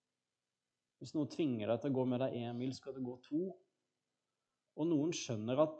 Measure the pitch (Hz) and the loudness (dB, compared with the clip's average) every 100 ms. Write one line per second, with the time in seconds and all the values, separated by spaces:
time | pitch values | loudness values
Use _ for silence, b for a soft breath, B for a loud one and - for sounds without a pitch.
0 | _ _ _ _ _ _ _ _ _ - | _ _ _ _ _ _ _ _ _ -16
1 | 127 160 143 - 156 117 104 117 143 131 | -6 -2 -2 0 0 2 2 2 2 2
2 | 127 123 131 120 120 120 127 131 135 131 | 2 2 0 -2 -4 -4 -4 -4 -8 -6
3 | 123 127 - 147 185 - _ _ _ _ | -6 -8 -4 -2 -2 -6 _ _ _ _
4 | _ _ _ _ _ _ _ - 160 156 | _ _ _ _ _ _ _ -2 2 2
5 | 156 165 - 113 110 131 156 156 | 2 -2 -4 -4 0 4 2 2